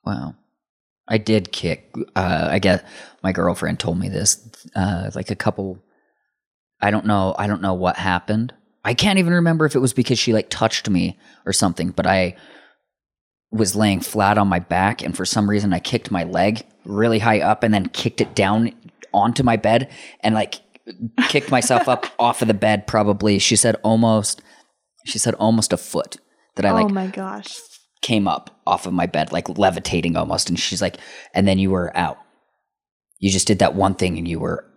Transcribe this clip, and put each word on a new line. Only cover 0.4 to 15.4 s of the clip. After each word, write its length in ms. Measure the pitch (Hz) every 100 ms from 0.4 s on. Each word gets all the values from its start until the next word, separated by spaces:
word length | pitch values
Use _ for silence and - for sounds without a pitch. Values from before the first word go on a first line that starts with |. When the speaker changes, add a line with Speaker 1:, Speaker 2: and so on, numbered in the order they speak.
| _ _ _ _ _ _ -
Speaker 1:
I 100 | 110
did 340 | 101 110 90
kick, 420 | - 87 76 _ - - -
uh, 320 | 92 82 82
I 80 | 87
guess 240 | 95 90 - - - _
my 80 | 95
girlfriend 480 | 92 87 87 82 85
told 180 | - 87
me 100 | 95
this, 320 | 101 104 - 113 - -
uh, 340 | - 92 87 101
like, 160 | - 92
a 60 | 104
couple, 420 | - - 98 95 _ _ _ _ _ _ _ _ _ _
I 100 | 104
don't 160 | 104 107
know, 260 | 104 95 -
I 80 | 101
don't 160 | 101
know 120 | 95
what 200 | 92 92 -
happened. 560 | 95 90 - 107 123 - _ _
I 80 | -
can't 280 | 123 208 190
even 120 | 170
remember 320 | 175 170 165 156
if 100 | 135
it 20 |
was 140 | 127
because 260 | - 120 117
she, 140 | -
like, 180 | 110 -
touched 400 | - 113 - -
me 260 | 92 87 - _ _ -
or 60 |
something, 380 | 98 98 87 85
but 160 | - 90
I 260 | 95 90 87 - - - _ _ _ _ _ _ _ _
was 240 | 110 104 101
laying 240 | 107 92
flat 360 | - 107 98 104
on 120 | 101
my 100 | 90
back, 420 | 90 90 98 -
and 160 | - 87
for 80 |
some 240 | 92 -